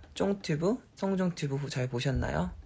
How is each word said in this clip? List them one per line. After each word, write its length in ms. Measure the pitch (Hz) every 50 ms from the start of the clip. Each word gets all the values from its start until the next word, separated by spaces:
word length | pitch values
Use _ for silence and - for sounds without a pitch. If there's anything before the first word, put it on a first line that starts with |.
| - - -
쫑튜브? 680 | - 190 196 202 202 - - 156 147 165 190 247 262 - - -
성종튜브 760 | - 196 196 196 185 185 180 170 - 156 139 139 139 143 131
잘 220 | - 131 127 127
보셨나요? 600 | 123 120 127 143 127 - - - 139 160 180 185 - - -